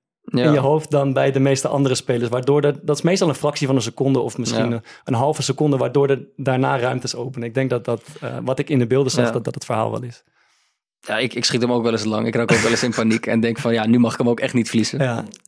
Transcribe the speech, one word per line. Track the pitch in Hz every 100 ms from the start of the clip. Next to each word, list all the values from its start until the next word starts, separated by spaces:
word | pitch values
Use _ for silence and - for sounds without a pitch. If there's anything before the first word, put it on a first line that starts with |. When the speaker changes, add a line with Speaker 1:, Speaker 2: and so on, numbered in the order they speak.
| _ _
Speaker 1:
Ja. | - 123
Speaker 2:
in | 151
je | 147
hoofd | 135 156 156
dan | 147 139
bij | 135 139
de | 135
meeste | 135 131 127
andere | 139 135
spelers. | 127 - 120 117
Waardoor | 123 131 147
er, | 147 131 147
dat | 147
is |
meestal | 170 190 175
een |
fractie | 131 147 143 135
van | 135
een |
seconde | 113 - 135 131
of | 117 -
misschien | 113 113 117
Speaker 1:
Ja. | 117
Speaker 2:
een, | - -
een | -
halve | 117 143 151
seconde, | 139 131 151 135
waardoor | 127 143 139
er | 135 - -
daarna | 131 127 135 135
ruimtes | 123 127 123
openen. | 120 123 127 117
Ik |
denk | 120 131
dat | 123
dat, | - 110 - -
eh, | 127 123
wat | 120 131
ik | 143
in | 139
de | 117
beelden | 131 127
zag, | 123 117
Speaker 1:
Ja. |
Speaker 2:
dat | 117
dat | 117
het | 123
verhaal | - 110 113
wel | 110
is. | 123 - _ _ _ _ _ _ _ _
Speaker 1:
Ja, | - 110
ik, | 123
ik | -
schiet | - 123
hem | 120
ook | 120
wel | 113
eens | 113
lang. | 107 110 117
Ik |
raak | 117 117
ook | 117
wel | 117
eens | 117
in | 127
paniek | 113 110 110 -
en | 113
denk | 117 110
van, | 120
"Ja, | 113 110
nu | 123
mag | 117
ik | -
hem | 120
ook | 117
echt | 135
niet | 123 110
verliezen." | 113 107 135
Speaker 2:
Ja. | 131 113 107 -